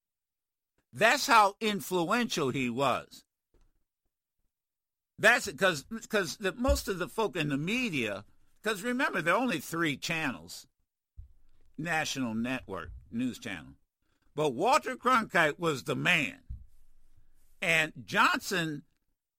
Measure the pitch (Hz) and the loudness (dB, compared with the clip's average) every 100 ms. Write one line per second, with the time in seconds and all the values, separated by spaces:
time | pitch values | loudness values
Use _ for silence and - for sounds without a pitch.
0 | _ _ _ _ _ _ _ _ _ 120 | _ _ _ _ _ _ _ _ _ 2
1 | 214 277 - 233 202 - 220 202 - 180 | 4 4 6 8 8 4 -2 -2 0 0
2 | 170 233 240 - 135 139 123 117 139 98 | 2 2 0 0 0 0 -2 2 2 0
3 | 73 - _ _ _ _ _ _ _ _ | -4 -20 _ _ _ _ _ _ _ _
4 | _ _ _ _ _ _ _ _ _ _ | _ _ _ _ _ _ _ _ _ _
5 | _ - 196 240 - 143 185 156 - 226 | _ 2 4 4 2 0 0 0 -6 -14
6 | - 214 175 - 190 180 254 285 - 185 | -2 -2 -2 -2 -4 0 0 0 0 -4
7 | 175 - 208 175 147 139 160 240 247 151 | -4 -2 -4 -2 -2 -2 -2 -2 -2 -2
8 | 110 98 - _ _ _ 214 208 226 247 | -4 -4 -10 _ _ _ -6 -4 -4 -2
9 | 311 208 160 196 254 175 - 165 165 139 | -2 -2 0 2 0 -4 -4 -2 -2 -2
10 | - 165 151 90 85 - - _ _ _ | -4 -4 -4 -6 -12 -18 -20 _ _ _
11 | _ - - - - - - - 165 160 | _ -20 -20 -20 -20 -20 -20 -10 -4 -2
12 | 147 135 123 110 120 131 - 92 80 - | -2 -4 -4 -2 -4 -4 -6 -10 -10 -14
13 | - 113 127 104 110 90 67 69 _ _ | -10 -6 -4 -6 -10 -12 -14 -20 _ _
14 | _ _ _ - 151 120 214 294 - 262 | _ _ _ -4 -2 0 2 2 2 -2
15 | 240 247 208 185 156 147 170 143 - 135 | 2 2 2 2 2 2 -2 -2 -4 -2
16 | 156 175 113 - - - - - - - | 2 2 0 -6 -14 -16 -16 -20 -20 -20
17 | - - - - - - 190 160 156 151 | -20 -20 -20 -20 -20 -6 0 2 0 -4
18 | 107 190 269 349 - 185 160 151 - _ | -4 2 4 2 -2 -2 -2 -6 -12 _
19 | _ _ _ | _ _ _